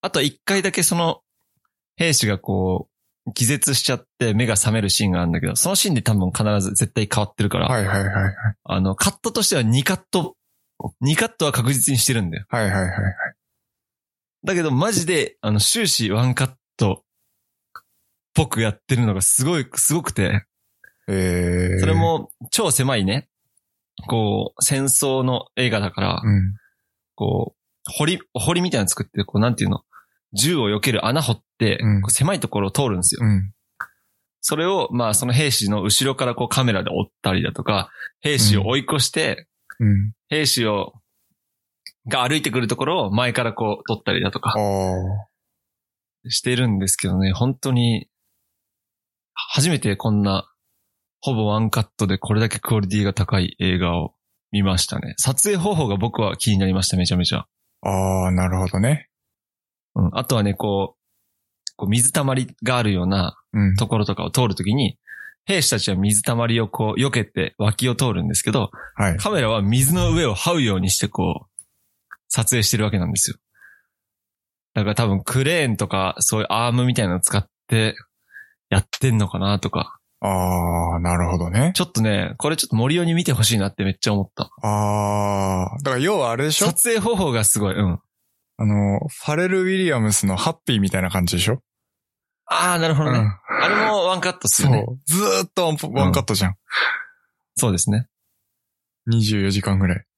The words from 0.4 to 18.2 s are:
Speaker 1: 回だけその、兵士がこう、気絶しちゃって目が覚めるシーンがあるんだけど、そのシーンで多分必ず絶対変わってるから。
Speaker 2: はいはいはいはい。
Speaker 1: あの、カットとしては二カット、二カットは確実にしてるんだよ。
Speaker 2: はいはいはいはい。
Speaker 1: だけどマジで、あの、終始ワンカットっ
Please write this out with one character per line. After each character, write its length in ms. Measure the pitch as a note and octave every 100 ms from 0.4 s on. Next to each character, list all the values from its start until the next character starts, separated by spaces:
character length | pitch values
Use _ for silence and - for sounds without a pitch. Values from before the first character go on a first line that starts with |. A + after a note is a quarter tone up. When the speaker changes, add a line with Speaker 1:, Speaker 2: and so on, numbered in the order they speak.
| -
Speaker 1:
回 160 | G3
だ 100 | F#3+
け 120 | F3+
そ 120 | F3 E3+
の、 260 | E3 - _ _ _ _ _ _ _ _
兵 180 | E3+
士 140 | D3+ A2
が 100 | G2
こ 520 | - F#2+ F#2 F#2 - _ _ _ -
う、 80 |
気 120 | - A#2
絶 280 | C#3+ -
し 80 | C3+
ち 100 | -
ゃ 40 | B2+
っ 120 | - _
て 160 | A#2+ G#2
目 100 | A#2+
が 100 | G#2
覚 180 | -
め 80 | A2
る 100 | G2+
シ 140 | - G#2
ー 20 |
ン 40 |
が 100 | F2
あ 20 |
る 60 | F2
ん 20 |
だ 100 | E2
け 60 | F2+
ど、 80 | -
そ 140 | E3+
の 60 | G3
シ 120 | G#3
ー 40 |
ン 40 | C3+
で 80 |
多 100 | A#2
分 180 | G#2 F#2
必 120 | - G#2+ G#2
ず 140 | F#2+ G2
絶 180 | G#2
対 160 | - G#2
変 120 | -
わ 40 | G#2
っ 60 |
て 80 | -
る 80 | G2+
か 80 | F2+
ら。 100 | F2
Speaker 2:
は 120 | A#2+
い 60 | F#2+
は 120 | G2
い 80 | G2
は 0 |
い 180 | G2
は 60 | G2
い。 40 | G2 A2 G#2 -
Speaker 1:
あ 160 | F#2+
の、 140 | F#2+ G2
カ 140 | -
ッ 100 | -
ト 100 | A#3
と 100 | A#3+
し 80 | G#3
て 60 | D#3+
は 80 |
二 200 | A2+ B2
カ 120 | C#3 F#3
ッ 60 | -
ト、 240 | F#3 D#3+ - _ _ _ _ - -
二 140 | C3+ D#3
カ 100 | A3+
ッ 100 | -
ト 100 | D3+
は 60 |
確 220 | B2+ A#2
実 180 | C3+ -
に 60 | C3
し 80 | -
て 80 |
る 80 | A#2+
ん 80 | F2+
だ 80 | D#2+
よ。 80 | G2
Speaker 2:
は 120 | A#2+
い 40 | G#2+
は 40 |
い 40 |
は 60 | F#2+
い 20 |
は 40 | F#2
い。 40 | F2+ G2 F#2 - - _ _ _ _ _ _ _ _ _ _ E3
Speaker 1:
だ 80 |
け 80 | F#3
ど 80 | D#3+
マ 220 | C3 G3
ジ 160 | G3 E3
で、 300 | E3+ B2 -
あ 100 | G#2+
の、 80 | G#2
終 280 | - A#3 G#3
始 240 | - A2
ワ 120 | G#2
ン 120 | B2+ B2
カ 100 | C3
ッ 80 | - _ -
ト 260 | G#2+ - _ _ _ _ _ _ _ -
っ 40 | _ _ _ _